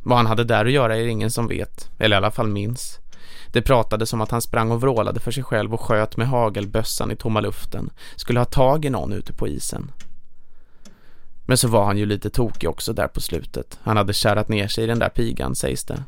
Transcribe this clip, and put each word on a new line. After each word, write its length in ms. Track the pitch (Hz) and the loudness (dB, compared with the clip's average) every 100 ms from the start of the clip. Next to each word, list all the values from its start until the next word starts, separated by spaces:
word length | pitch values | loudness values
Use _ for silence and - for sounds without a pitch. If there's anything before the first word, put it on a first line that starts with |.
Vad 140 | - 123 | 2 4
han 80 | 113 | 4
hade 180 | 110 | 4
där 220 | 117 110 107 | 4 4 4
att 60 | |
göra 260 | 139 120 110 | 4 4 2
är 60 | |
det 60 | 117 | 0
ingen 220 | 113 107 | 0 0
som 160 | 117 113 | 0 -2
vet, 440 | - - - - - | -2 -6 -8 -8 0
eller 180 | 110 101 | 2 4
i 20 | |
alla 140 | 98 | 2
fall 160 | - 110 | 0 0
minns. 520 | 101 104 123 - - - - - - - | 0 -2 -4 -6 -8 -10 -10 -10 -10 -2
Det 100 | 120 | 0
pratades 520 | 117 131 - 107 110 | 4 4 4 0 0
om 80 | 117 | -2
att 100 | 107 | 0
han 100 | 117 | 0
sprang 300 | - 117 113 | 0 0 2
och 100 | 117 | 2
vrålade 380 | 127 120 101 110 | 2 2 0 0
för 120 | - | -2
sig 120 | 120 | -2
själv 300 | 127 117 107 | -2 0 0
och 80 | 113 | -2
sköt 360 | - 107 107 - | 2 2 2 0
med 100 | 117 | 0
hagelbössan 840 | 127 113 101 101 110 107 - 117 | 2 2 0 -2 0 0 -2 -4
i 40 | 113 | -2
tomma 260 | 117 107 | 0 0
luften. 480 | 104 104 - - - - - - | 0 -2 -4 -4 -6 -8 -14 -8
Skulle 240 | - 120 | 0 2
ha 60 | 120 | 4
tag 400 | - 131 151 151 | 6 6 6 2
i 40 | |
någon 240 | 120 73 | -2 -2
ute 200 | 98 - | -4 -2
på 140 | - 113 | -2 -2
isen. 440 | 71 - - - - - - - - - - - - - - - - - - - | -2 -4 -6 -8 -8 -8 -8 -10 -10 -12 -12 -14 -16 -18 -18 -16 -12 -10 -6 0
Men 120 | 127 | 2
så 100 | 123 | 4
var 180 | 113 101 | 4 4
han 120 | 101 | 2
ju 80 | 104 | 0
lite 240 | 104 107 | -2 -2
tokig 400 | - 117 - 82 | 0 2 2 -2
också 240 | 78 - | -2 -4
där 140 | 113 87 | -2 -2
på 140 | - | -2
slutet. 580 | - 85 - - - - | -4 -4 -6 -8 -8 -6
Han 140 | - 107 | 0 2
hade 160 | 101 | 2
kärat 360 | 101 113 104 107 | 2 2 2 2
ner 180 | 110 101 | 0 0
sig 160 | - | 0
i 40 | 113 | 0
den 120 | 117 | 0
där 100 | 117 | 0
pigan, 460 | - 117 - 65 - | 2 0 0 -2 -2
sägs 300 | - - - | -2 -2 -4
det, 180 | - | -8